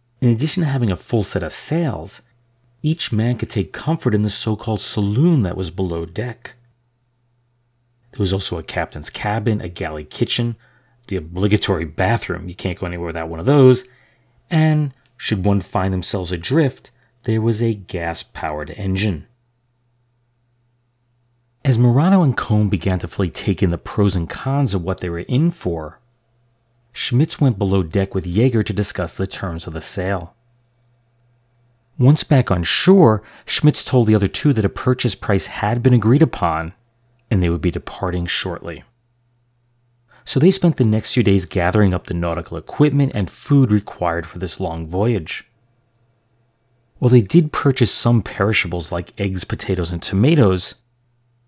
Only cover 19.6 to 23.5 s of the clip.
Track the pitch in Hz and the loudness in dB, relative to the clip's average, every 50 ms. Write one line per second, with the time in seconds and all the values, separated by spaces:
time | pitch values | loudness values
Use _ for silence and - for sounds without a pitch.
19.6 | _ _ _ _ _ _ _ _ _ _ _ _ _ _ _ _ _ _ _ _ | _ _ _ _ _ _ _ _ _ _ _ _ _ _ _ _ _ _ _ _
20.6 | _ _ _ _ _ _ _ _ _ _ _ _ _ _ _ _ _ _ _ _ | _ _ _ _ _ _ _ _ _ _ _ _ _ _ _ _ _ _ _ _
21.6 | - 139 120 113 123 120 120 139 160 185 196 190 170 139 - - - - 107 107 | 0 2 4 4 4 4 4 4 4 4 4 4 4 2 0 -2 -2 0 2 2
22.6 | 107 98 98 82 - 98 92 87 - 85 - - 98 85 - - - 107 | 2 2 0 0 0 -2 -2 -2 -4 -6 -4 -2 -2 -2 -4 -4 -2 -2